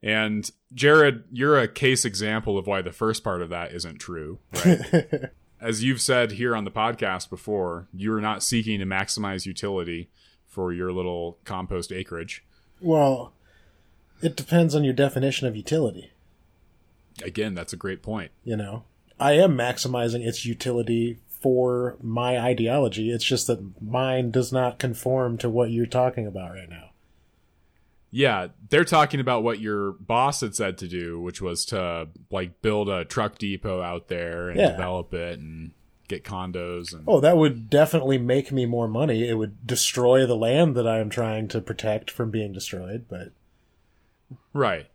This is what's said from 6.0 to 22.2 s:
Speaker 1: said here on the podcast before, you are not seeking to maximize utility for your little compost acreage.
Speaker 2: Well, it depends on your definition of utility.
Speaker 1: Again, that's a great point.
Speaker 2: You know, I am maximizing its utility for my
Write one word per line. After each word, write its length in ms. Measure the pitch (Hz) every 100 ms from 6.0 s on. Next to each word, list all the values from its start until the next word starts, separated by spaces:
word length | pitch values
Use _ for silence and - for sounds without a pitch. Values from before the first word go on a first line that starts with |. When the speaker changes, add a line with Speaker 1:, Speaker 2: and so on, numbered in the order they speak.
Speaker 1:
said 300 | - 127 117
here 220 | 101 123
on 100 | 117
the 60 | 98
podcast 600 | 110 110 117 104 92 -
before, 580 | 90 - 104 90 85 90
you 180 | 92 104
are 80 | 110
not 220 | 107 101
seeking 360 | - 117 110 104
to 40 |
maximize 600 | 95 95 98 - 104 95 95
utility 640 | 90 101 98 85 85 87 _ _ _ _
for 260 | - 92
your 200 | 87 90
little 460 | 90 90 87 85 85
compost 460 | - 95 92 92 85
acreage. 520 | 92 98 85 85 - _ _ _ _
Speaker 2:
Well, 520 | 175 160 139 131 - _ _ _ _ _ _ _ _ _
it 140 | 165 143
depends 380 | 139 170 165
on 100 | 156
your 80 | 143
definition 540 | 127 139 135 135 131 131
of 100 | 107
utility. 560 | 98 156 131 90 - _ _ _ _ _ _ _ _ _ _ -
Speaker 1:
Again, 300 | 92 90 107
that's 180 | 90 85
a 40 | 87
great 240 | 98 95
point. 280 | - 107 82 _
Speaker 2:
You 120 | - 110
know, 280 | 98 113 - _ _ _
I 140 | 135
am 240 | 147 185 135
maximizing 680 | 120 127 127 123 120 120 117
its 180 | -
utility 720 | 117 117 127 120 113 117 117 117 _ -
for 560 | 135 127 127 123 123 -
my 360 | 117 117